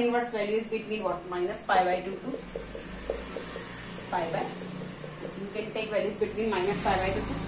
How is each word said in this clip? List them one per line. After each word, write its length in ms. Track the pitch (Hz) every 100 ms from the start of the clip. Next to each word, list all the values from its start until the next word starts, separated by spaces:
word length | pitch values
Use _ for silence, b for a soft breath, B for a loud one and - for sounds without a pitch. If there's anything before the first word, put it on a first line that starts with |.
| 240
inverse 260 | 240 240
value 260 | 220 202 220
is 100 | 226
between 360 | 220 208 214
what? 240 | 185 - 185
Minus 360 | 180 180 214
pi 200 | - 185
by 180 | 180 180
two 100 | 185
to 260 | 190 - - - - - - - - - - - - - - - - - - -
pi 180 | 180 165
by 380 | 196 - - - - - - - - - 190 202 214
can 100 | -
take 180 | 220 214
values 260 | 208 196 208
between 340 | 196 - 220
minus 340 | 190 180 202
pi 120 | 214 185
by 140 | 190
two 120 | -
to 180 | - -